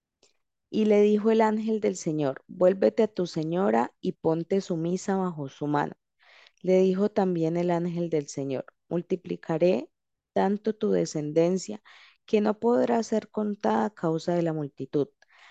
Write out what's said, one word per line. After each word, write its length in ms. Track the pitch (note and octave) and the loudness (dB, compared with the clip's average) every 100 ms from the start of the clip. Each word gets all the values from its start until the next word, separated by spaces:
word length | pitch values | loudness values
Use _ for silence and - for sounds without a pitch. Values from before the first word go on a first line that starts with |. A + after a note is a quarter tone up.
| _ _ _ _ _ _ _ | _ _ _ _ _ _ _
Y 160 | G#3 G#3+ | -2 2
le 140 | G#3 | 4
dijo 280 | G#3 G#3+ G#3+ | 4 4 4
el 100 | A3 | 4
ángel 400 | A3 G#3+ A3 A3 | 2 0 -2 -2
del 160 | G#3 F#3 | -2 -2
Señor: 480 | - D3+ C#3+ C3+ - | -4 -2 -2 -4 -12
"Vuélvete 540 | F3+ F#3 F#3+ G#3+ G#3+ | 2 2 4 2 2
a 40 | A3 | 0
tu 180 | - F3 | 0 -4
señora 680 | - D#3 F3 G3 A3+ A#3+ - | -4 -4 -2 0 0 -2 -4
y 120 | F#3 | -8
ponte 480 | - E3 D#3+ E3 G3 | -2 -2 -2 0 -2
sumisa 560 | F#3 E3+ E3+ F#3 - F#3+ | -2 -4 -2 -4 -2 -2
bajo 320 | F#3 D#3 C3+ | -2 -6 -10
su 180 | - D3 | -8 -2
mano". 280 | D3 D#3 - _ _ _ - _ _ | -2 -2 -6 _ _ _ -20 _ _
Le 180 | F3 F#3 | 2 4
dijo 300 | F#3+ F#3 G#3 | 4 2 0
también 460 | - F#3+ E3+ D#3+ E3+ | 0 0 2 0 0
el 140 | F3 | 0
ángel 400 | F3 F3 E3+ E3+ | 0 -2 -4 -2
del 180 | D#3+ C#3 | -2 -4
Señor: 380 | - C#3 B2+ - _ _ | -6 -6 -6 -8 _ _
"Multiplicaré 1000 | E3+ E3+ F#3+ F3+ F3 - D#3+ F3 A3 D#4 _ _ _ _ | -6 -4 -6 -6 -10 -4 0 2 2 -2 _ _ _ _
tanto 400 | - F#3+ G#3 - | -2 0 -2 -4
tu 160 | G#3+ G#3 | -4 -2
descendencia 920 | F#3 E3 D#3+ D3+ D#3 E3+ F#3 - G#3+ - - - _ - | 0 -2 -4 -2 2 2 0 -4 -12 -18 -20 -20 _ -2
que 140 | G#3+ | 0
no 200 | G#3 G#3 | 0 0
podrá 420 | A#3 B3 B3 A#3 | 0 2 2 0
ser 280 | A3 A3 - | 0 -2 -2
contada 560 | - G#3+ G3+ G#3+ A3 A3 | -6 -6 -2 0 0 -2
a 80 | |
causa 400 | - E3+ D#3+ E3+ | -2 -2 -2 -2
de 80 | F3 | 0
la 100 | E3+ | 0
multitud". 560 | D#3 C#3+ - C3+ D3+ C#3 _ _ _ - | -2 -6 -8 -4 -2 -2 _ _ _ -20